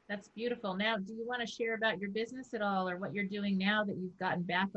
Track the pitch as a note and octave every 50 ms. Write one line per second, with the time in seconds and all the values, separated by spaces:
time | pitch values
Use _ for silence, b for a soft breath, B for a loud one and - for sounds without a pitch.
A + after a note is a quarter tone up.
0 | _ - G#3 G3+ - - - G#3 A#3 A#3+ A#3+ A#3+ A3 F#3+ F#3 G3 G#3+ A3+ A3+ G#3
1 | G3 A3+ A3+ A3+ A3+ A#3+ B3 A#3+ A#3 A3+ - - A#3 A3+ A3+ G#3+ A3 A3 G3 F#3
2 | G3+ G3 G#3 A3 A#3 A#3 B3+ C4 B3 - B3+ G#3+ G#3 G3+ G3 F#3 F#3 F3+ F3+ F3+
3 | G3 - E3 G#3 G3+ F#3+ G3+ G#3 G3+ G3+ G3 F#3 F#3+ G3+ G#3+ G#3+ G#3+ G3+ - F3
4 | F#3 F3+ - - F#3 F3+ - F3+ E3+ F#3 - B3 - G3 -